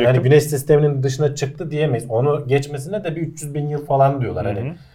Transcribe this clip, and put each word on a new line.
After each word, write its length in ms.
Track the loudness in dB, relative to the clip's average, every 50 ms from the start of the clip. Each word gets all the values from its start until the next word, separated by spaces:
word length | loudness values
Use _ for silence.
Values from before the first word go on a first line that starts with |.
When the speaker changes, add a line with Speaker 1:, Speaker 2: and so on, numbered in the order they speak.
| 4
Speaker 1:
diyecektim. 180 | 4 4 4 4
Speaker 2:
Güneş 200 | 6 6 6 4
sisteminin 600 | 4 -2 -2 2 4 4 4 4 4 2 0 -2
dışına 320 | -2 0 0 0 -2 -2
çıktı 360 | -2 -6 -6 -6 -8 -10 -6
diyemeyiz. 360 | -4 -2 -2 0 -2 -2 -4 -2
Onu 340 | 0 0 2 2 0 0 0 0
geçmesine 560 | 0 0 0 -2 -8 -10 -8 -6 -6 -6 -6
de 120 | -6 -6
bir 40 | -6
üç 220 | -6 -8 -8 -10 -10
yüz 120 | -8 -6
bin 140 | -6 -4 -4
yıl 180 | -4 -4 -2
falan 340 | 0 2 4 4 4 2 0
diyorlar. 260 | -2 -4 -4 -4 -4
Speaker 1:
Hı 40 | -4
hı. 40 | -4
Speaker 2:
Hani 200 | -4 -4 -6 -8 -10 -16 -20 _